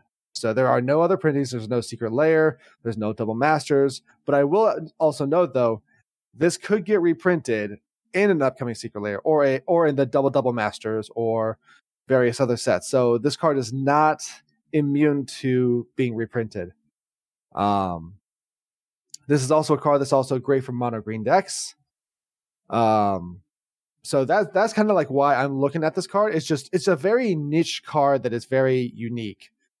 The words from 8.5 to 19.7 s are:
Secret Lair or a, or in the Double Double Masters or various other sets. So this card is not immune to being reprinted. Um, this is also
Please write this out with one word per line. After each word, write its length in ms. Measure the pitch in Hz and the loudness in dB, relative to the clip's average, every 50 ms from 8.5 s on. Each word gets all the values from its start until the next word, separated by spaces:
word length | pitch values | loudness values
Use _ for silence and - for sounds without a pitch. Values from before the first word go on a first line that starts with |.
| - - 127 120 110 | -2 -4 -8 -8 -8
Secret 280 | - 120 110 - 104 | -10 -12 -12 -10 -8
Lair 180 | 104 104 101 - | -6 -6 -6 -4
or 220 | - 160 156 147 143 | -2 0 2 2 2
a, 160 | 135 131 131 - | 2 0 -2 -2
or 200 | 196 170 170 160 | 0 0 2 2
in 100 | 147 139 | 2 2
the 100 | 139 139 | 0 0
Double 240 | 117 - 139 135 135 | 0 0 0 2 2
Double 220 | 127 139 120 123 | 2 0 0 0
Masters 580 | 120 117 107 104 - - - 110 110 110 107 - - | 0 -2 -2 -4 -4 -6 -6 -6 -4 -6 -6 -8 -6
or 440 | 117 113 113 113 113 110 110 110 - _ _ _ _ _ _ _ _ _ - | -6 -4 -2 -2 -2 -2 -4 -6 -8 _ _ _ _ _ _ _ _ _ 2
various 320 | 131 127 123 120 120 - | 2 4 4 2 2 0
other 160 | 131 120 120 | 0 0 0
sets. 320 | - - 123 95 90 - - | 0 0 0 0 0 0 0
So 300 | 143 127 123 120 120 113 | 0 2 2 2 2 0
this 180 | 120 147 - | 0 -2 -2
card 220 | - 170 156 143 135 | 0 0 0 0 0
is 160 | 120 107 127 | -2 -4 -4
not 480 | 135 135 139 143 151 156 156 151 - - - - - _ _ _ _ _ _ | -4 0 2 2 4 4 2 0 -2 -6 -16 -18 -20 _ _ _ _ _ _
immune 540 | - 151 147 143 143 143 151 147 143 143 135 | -2 -2 0 0 2 2 2 2 2 0 -4
to 600 | - - - - 131 127 127 123 120 120 120 120 _ _ | -8 -10 -6 -2 0 0 2 2 2 0 -2 -4 _ _
being 180 | - 131 120 110 | -4 -4 -2 -4
reprinted. 580 | 113 113 - - 120 113 104 - 98 90 90 - _ _ _ _ _ _ _ _ _ _ _ _ _ _ _ - | -6 -8 -6 -4 -6 -6 -6 -6 -10 -10 -10 -12 _ _ _ _ _ _ _ _ _ _ _ _ _ _ _ -6
Um, 600 | - 101 101 101 98 95 90 87 82 82 85 101 - _ _ _ _ _ _ _ _ _ _ _ _ _ _ _ _ _ _ - - _ | -2 0 0 0 0 -2 -4 -6 -8 -12 -16 -20 -20 _ _ _ _ _ _ _ _ _ _ _ _ _ _ _ _ _ _ -20 -10 _
this 160 | - 147 139 | 0 0 0
is 80 | 131 131 | 2 2
also 240 | 156 156 147 - | 2 2 2 2